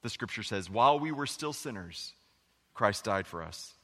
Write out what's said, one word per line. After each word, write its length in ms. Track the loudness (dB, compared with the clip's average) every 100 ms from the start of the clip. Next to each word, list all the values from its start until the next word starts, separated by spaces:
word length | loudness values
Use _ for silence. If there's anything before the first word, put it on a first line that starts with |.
the 80 | -6
scripture 340 | -6 -6 -6
says, 280 | -4 -4 -2
"While 280 | 6 8 6
we 140 | 2
were 140 | -2 -4
still 260 | -4 -6
sinners, 600 | -6 -8 -8 -10 -12 -14 -16 _ _ _ _ _
Christ 320 | 2 4 4
died 220 | 0 0 0
for 160 | -6
us." 320 | -10 -12 -14 -18